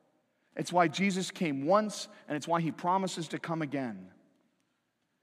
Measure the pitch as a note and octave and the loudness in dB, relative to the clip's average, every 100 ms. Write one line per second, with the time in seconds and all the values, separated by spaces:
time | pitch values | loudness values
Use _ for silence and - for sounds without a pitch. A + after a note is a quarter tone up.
0 | _ _ _ _ _ - - E3+ E3+ C#3 | _ _ _ _ _ -8 0 4 4 4
1 | G3 F#3 F3 - E3+ C3+ C#3+ G3+ G#3+ - | 2 2 -4 -2 -2 0 4 4 2 -6
2 | - - - D3+ D3+ E3+ D#3+ - F3+ F#3+ | -12 -16 -6 -6 0 0 0 -2 0 2
3 | F#3 F3+ D#3 D#3 - E3 D3+ C#3 B2 G2 | 0 -4 -6 -6 -4 -4 -2 -4 -4 -8
4 | F#2 - _ _ _ _ _ _ _ _ | -14 -20 _ _ _ _ _ _ _ _
5 | _ _ | _ _